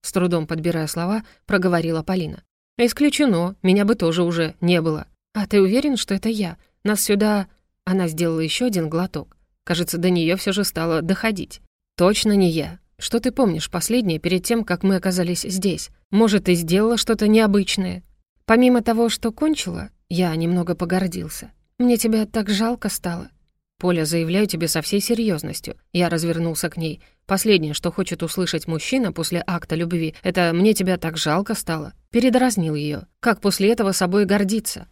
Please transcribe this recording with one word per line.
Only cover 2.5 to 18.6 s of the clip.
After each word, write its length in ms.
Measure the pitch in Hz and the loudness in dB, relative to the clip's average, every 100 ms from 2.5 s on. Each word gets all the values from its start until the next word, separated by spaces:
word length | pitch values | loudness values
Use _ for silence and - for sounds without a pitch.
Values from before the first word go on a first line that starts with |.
| _ _ - | _ _ 0
«Исключено, 760 | 240 - 294 - 285 175 175 196 | 0 2 0 4 2 2 0 -2
меня 220 | 185 190 202 | 2 4 4
бы 100 | 240 | 2
тоже 280 | 165 165 | 0 2
уже 320 | 175 170 160 - | 0 0 -2 -2
не 220 | 175 175 | 2 2
было». 260 | 160 156 - _ _ | 2 -4 -8 _ _
«А 140 | 214 190 | -6 0
ты 140 | 208 | 2
уверен, 340 | 190 226 285 254 | 4 2 0 -2
что 180 | - | -2
это 140 | 196 220 | -2 -2
я? 300 | 220 185 165 _ _ | -2 -4 -6 _ _
Нас 200 | 202 208 | -2 -2
сюда...» 440 | - 202 214 208 190 _ _ _ - | 0 2 2 0 -2 _ _ _ -2
Она 240 | 190 180 | 0 0
сделала 320 | 156 170 165 | 0 -2 0
еще 240 | 160 - 247 | -2 0 0
один 240 | 196 160 | 0 -2
глоток. 480 | 165 185 156 - _ _ _ - | -2 -4 -6 -10 _ _ _ -4
Кажется, 300 | 170 170 170 | -2 -2 0
до 120 | 180 | 2
нее 280 | 175 160 185 | 2 2 0
все 160 | 202 | -2
же 100 | 196 | -2
стало 380 | 196 - 165 160 | -2 -2 -2 -2
доходить. 580 | 165 190 226 196 - - _ _ _ - | 0 -2 -2 -4 -8 -14 _ _ _ 2
«Точно 340 | 180 214 220 | 2 4 2
не 180 | 202 185 | 4 4
я. 300 | 160 151 175 _ _ | 2 -4 -10 _ _
Что 200 | - 233 | -4 -2
ты 140 | 254 | -2
помнишь 360 | 240 233 160 - | 2 2 2 -4
последнее 480 | 170 - 240 208 160 | -6 0 0 0 -2
перед 280 | 175 180 180 | 0 -2 0
тем, 180 | 233 | -2
как 180 | 220 180 | 0 0
мы 140 | 190 190 | 2 2
оказались 460 | 190 180 175 175 | 0 -2 -2 -2
здесь? 480 | - 185 196 170 - - _ | -4 -2 -2 -4 -8 -16 _
Может, 360 | 196 226 196 185 | 2 4 4 2
ты 80 | |
сделала 420 | 175 165 185 220 233 | 0 2 2 2 0
что-то 320 | - 220 214 | 0 0 4
необычное?» 760 | 214 214 202 190 - 185 180 - _ _ _ - | 4 6 2 0 -2 -4 -6 -14 _ _ _ 2
Помимо 360 | 226 | 6